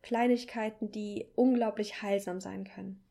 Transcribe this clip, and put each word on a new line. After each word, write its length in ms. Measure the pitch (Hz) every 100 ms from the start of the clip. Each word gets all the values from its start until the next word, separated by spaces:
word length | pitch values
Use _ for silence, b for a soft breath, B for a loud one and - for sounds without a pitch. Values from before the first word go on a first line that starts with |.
Kleinigkeiten, 880 | - 233 240 240 - 240 214 220 214
die 380 | 214 208 202 - -
unglaublich 640 | 254 240 226 214 208 -
heilsam 380 | 208 202 196 185
sein 240 | 190 190
können. 360 | 196 - 196 196 _